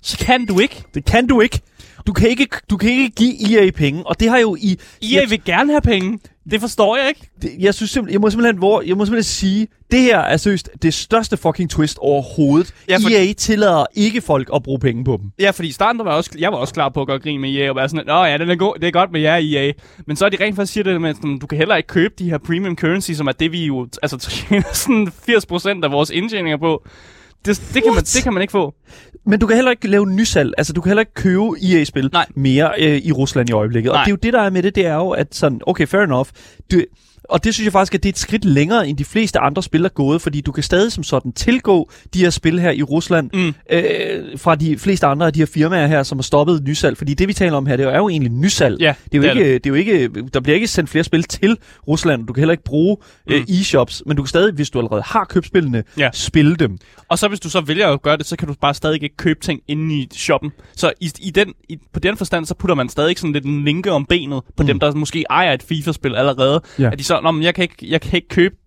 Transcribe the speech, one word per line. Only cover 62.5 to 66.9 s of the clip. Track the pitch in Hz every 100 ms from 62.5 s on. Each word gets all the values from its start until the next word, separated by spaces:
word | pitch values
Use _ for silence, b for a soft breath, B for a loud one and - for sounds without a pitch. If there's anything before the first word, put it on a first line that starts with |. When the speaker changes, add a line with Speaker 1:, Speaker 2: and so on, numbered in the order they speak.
| 180
Speaker 1:
putter | 175 156
man | 127
stadig | - 156 175
sådan | 165
lidt | 147 139
en | 147 147
linke | 156 190
om | 156 127
benet | 175 143 139 - -
på |
Speaker 2:
Mm. | 143
Speaker 1:
dem, | 139
der | 151
måske | 147 151 165 -
ejer | 147 180
et | 131
fifa-spil | - 165 147 156 139 120
allerede. | 143 131 135 151 B B
Speaker 2:
Ja. | 127